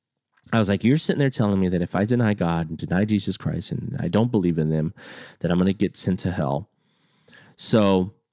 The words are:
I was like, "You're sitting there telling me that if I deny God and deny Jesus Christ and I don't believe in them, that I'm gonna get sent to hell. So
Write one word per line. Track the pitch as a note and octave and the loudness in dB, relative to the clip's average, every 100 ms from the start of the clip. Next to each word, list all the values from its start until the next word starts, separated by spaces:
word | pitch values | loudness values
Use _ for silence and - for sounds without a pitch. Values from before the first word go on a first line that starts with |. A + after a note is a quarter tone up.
| _ _ _ _ - | _ _ _ _ -2
I | A#2 | 0
was | G2 | 2
like, | G2+ | 2
"You're | A2+ D#3 | 2 2
sitting | - C#3+ | 0 0
there | C#3 | 0
telling | - G#2+ G2 | 2 0 2
me | F#2 | 2
that | F2+ | 0
if | F2 F2+ | 0 0
I | |
deny | G#2 A#2+ A2+ | 0 2 2
God | G#2 E2+ E2+ D#2+ | 2 0 0 -4
and | E2 | -6
deny | D2+ F2+ | -2 0
Jesus | G#2+ G#2 G2+ F#2 | 2 0 -2 -4
Christ | - E2 - | -4 -4 -6
and | - - - | -8 -6 -6
I | E2+ | -2
don't | F2 A#2+ | 0 2
believe | A2+ F2 E2 | 2 0 0
in | D#2 | 0
them, | D#2 D#2+ - - - - - | 0 -2 -6 -20 -20 -20 -8
that | E2+ | -2
I'm | F2 | 2
gonna | F#2 | 2
get | F#2+ F#2 - | 0 -4 -2
sent | - F2+ | -4 -2
to | F#2 | -4
hell. | F2+ C#2+ C#2+ G#2+ _ _ _ _ _ _ - - - | -4 -2 -4 -6 _ _ _ _ _ _ -20 -20 -10
So | - A2+ G2+ F#2+ F#2 - _ | 0 4 4 4 0 -6 _